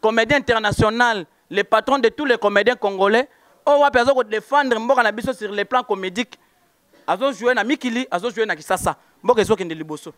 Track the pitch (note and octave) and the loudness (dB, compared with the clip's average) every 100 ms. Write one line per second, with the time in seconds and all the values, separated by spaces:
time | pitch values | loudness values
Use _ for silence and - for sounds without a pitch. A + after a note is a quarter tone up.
0 | A3 A3+ A3+ C#4+ - A3+ G#3+ G#3 A3 A3+ | 0 0 2 0 2 0 0 0 0 2
1 | A#3+ G#3+ D#3+ _ _ G3 G3+ A3 G#3+ C#4 | 0 0 -6 _ _ -4 0 0 2 0
2 | A3+ A3+ D4 A#3 G#3 G3+ G#3 B3 G#3 F#3+ | 0 -2 -2 0 2 2 2 0 -4 0
3 | G3 A3+ C#4+ _ _ _ - C#4+ C#4+ B3+ | 2 2 0 _ _ _ 2 4 4 4
4 | A#3+ C4 A3+ G#3+ - C#4+ C4+ A3+ A#3 B3+ | 2 2 0 -4 0 0 0 -2 0 2
5 | G#3+ G#3+ A3+ B3+ G#3 G3+ G3+ B3+ A#3 G3 | 2 -2 -6 -6 -8 -6 -2 -2 -2 -6
6 | F#3+ F#3 B3 - _ _ _ _ _ _ | -4 -6 -8 -10 _ _ _ _ _ _
7 | - F3+ C4+ C4 A#3+ A#3+ G#3 C#4+ B3+ A#3 | -6 -2 -2 -2 -2 0 0 -2 -2 -4
8 | B3+ F3 A3+ G3+ A3 E3 - F#3 F#3 D#3 | -4 -4 -6 -4 -4 -4 -4 -2 -2 -6
9 | _ _ F#3+ A#3 G3+ G#3+ F3+ D#3+ D#3 D3+ | _ _ 0 2 2 0 -2 -8 -10 -12
10 | - | -14